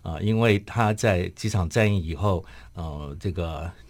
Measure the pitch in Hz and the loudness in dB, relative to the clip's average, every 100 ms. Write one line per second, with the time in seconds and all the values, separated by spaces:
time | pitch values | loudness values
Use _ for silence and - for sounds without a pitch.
0 | 92 80 98 110 113 101 101 117 107 107 | -10 -2 0 4 4 4 0 0 2 2
1 | 117 92 90 - 110 104 87 120 107 101 | 2 2 0 -4 -2 0 0 2 4 2
2 | 82 80 101 90 - - - - 82 73 | 0 -2 0 0 -4 -16 -16 -10 -8 -8
3 | 73 73 101 90 82 71 87 - - | -10 -8 -6 -4 -4 -6 -10 -12 -14